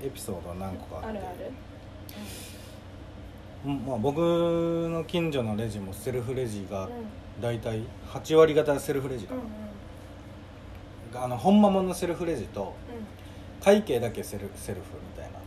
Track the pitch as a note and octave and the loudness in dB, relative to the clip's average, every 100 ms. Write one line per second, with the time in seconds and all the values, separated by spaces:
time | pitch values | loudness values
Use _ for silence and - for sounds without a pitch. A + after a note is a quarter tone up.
0 | C#3 - - F2 E2+ F2 F#2+ F2+ - E2 | -8 -8 -8 -8 -8 -8 -6 -8 -10 -10
1 | A3 G#3 F#3 F3+ - - - - - - | -8 -6 -8 -10 -10 -12 -14 -16 -14 -14
2 | - G#3 G#3 - - - - - - - | -14 -12 -12 -12 -12 -14 -16 -16 -16 -16
3 | - - - - - - C#3 C#3 B2 A#2+ | -16 -14 -16 -16 -16 -10 -6 -4 -2 0
4 | C#3 C#3+ E3+ E3+ E3+ E3+ E3+ E3+ E3 E3 | 2 4 4 6 4 4 2 2 0 -2
5 | D#3+ F3 E3 C#3 A2+ G#2+ A#2 G#2 F#2+ F#2 | 0 0 2 2 0 0 -2 -4 -6 -6
6 | C3 B2 A2+ B2+ A#2+ G#2 F#2 G2 - A#3+ | -4 -2 -2 -2 -2 -4 -6 -6 -4 -6
7 | A3 - - - A#2+ A#2 A#2 A2 A2+ - | -10 -12 -14 -4 -2 -2 -2 -4 -4 -10
8 | - C3+ A2+ D#3 D#3+ D3 D3 C#3 - C#3 | -10 -8 6 10 10 10 6 4 2 0
9 | C3 B2 F#2+ C4 A3 G#3+ G#3+ - - - | -2 -4 -6 -6 -6 -8 -12 -12 -14 -14
10 | - - - - - - - - - - | -14 -16 -16 -16 -16 -16 -14 -14 -14 -14
11 | A2+ B2 B2+ A#2 F#3 G#3 G#3 F#3+ F#3 F3 | -12 -6 -4 2 8 10 10 8 4 0
12 | F3 E3+ E3+ D3+ C3+ - F3+ - B3+ A#3 | 0 0 0 -2 -2 -4 -6 -6 -12 -12
13 | G#3 - - - - - G3 G#3 G#3 B2 | -12 -14 -16 -14 -14 2 8 8 6 2
14 | A#2 G#2 F#2 G2 G2 - - F#2 - - | 0 -2 -6 -6 -8 -8 -8 -8 -8 -12
15 | - - - - | -12 -12 -12 -12